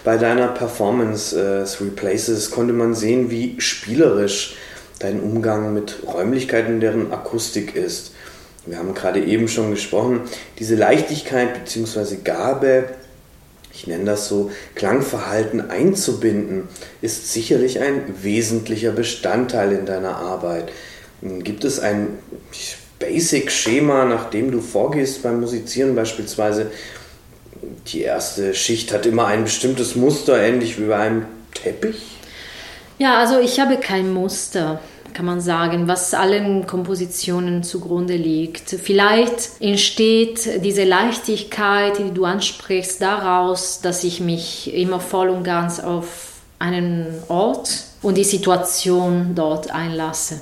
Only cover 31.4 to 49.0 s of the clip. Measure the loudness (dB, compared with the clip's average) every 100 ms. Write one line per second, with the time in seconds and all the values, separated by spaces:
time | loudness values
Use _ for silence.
31.4 | -16 -6 -6 -2 -4 -4 -12 -18 -18 -18
32.4 | -18 -16 -16 -18 -20 0 4 6 6 6
33.4 | 4 4 2 2 2 0 0 0 -2 -4
34.4 | -4 -2 0 -2 -8 -20 -16 -6 -2 -2
35.4 | 0 2 2 2 2 0 0 2 4 4
36.4 | 2 0 0 -4 -2 -2 -4 -4 -2 0
37.4 | 0 0 -2 -6 -2 -2 0 0 0 0
38.4 | -2 -6 -8 -8 2 6 6 6 4 0
39.4 | -6 -4 0 2 2 4 6 6 4 0
40.4 | -4 0 0 4 6 6 4 0 -2 -4
41.4 | -4 -2 2 4 2 0 -2 0 0 0
42.4 | -2 -6 -2 -2 -2 -2 0 0 2 2
43.4 | 2 0 -2 -4 -2 0 -2 -2 -2 -2
44.4 | -4 -8 -4 -2 0 0 -2 0 2 2
45.4 | 0 0 0 -4 -4 -4 -4 -12 -16 -20
46.4 | -20 -6 -2 0 0 -2 -4 -8 -2 0
47.4 | 2 0 -4 -6 -8 -4 0 2 2 2
48.4 | 4 2 2 -2 2 2